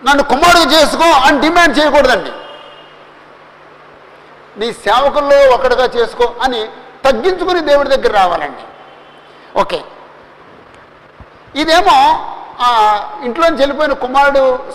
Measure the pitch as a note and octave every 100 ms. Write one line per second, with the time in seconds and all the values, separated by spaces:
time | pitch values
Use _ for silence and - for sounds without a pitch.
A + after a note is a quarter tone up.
0 | B3+ C#4+ - B3 F4 F4 D#4+ D#4 D4 C#4
1 | E4 D#4 C4+ D4 D4+ F4 E4+ A#3+ D4+ C#4+
2 | C4 A3 D3 - - - - - - -
3 | - - - - - - - - - -
4 | - - - - - - A3+ G#3 - A#3
5 | C#4 D4 C#4+ C#4 C#4 A#3+ B3+ B3 B3+ A#3+
6 | A3+ - A#3+ - C4 A#3+ A3 - - -
7 | C4 A#3+ E4 F#4 F4+ F4+ D4+ C#4+ C#4 C4+
8 | A#3+ G#3 F#3 E3 D3 C3+ - - - -
9 | - - - - - - F#3+ E3 - -
10 | - - - - - - - - - -
11 | - - - - - C4+ D#4 D#4+ F4+ C#4+
12 | C#4+ D#4 - - - - B3 A#3 G#3+ G#3
13 | - - B3 A#3 E4 D#4 C#4 C#4 D4+ C#4
14 | B3 C4+ C#4+ C4+ C4 B3+ -